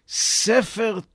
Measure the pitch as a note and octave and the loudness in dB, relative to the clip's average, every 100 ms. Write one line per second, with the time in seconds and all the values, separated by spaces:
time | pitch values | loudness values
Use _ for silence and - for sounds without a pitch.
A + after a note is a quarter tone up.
0 | - - - - G3 B3 G3 G3+ A3+ F#3 | -10 -4 0 0 2 2 2 -2 -2 -4
1 | - | -8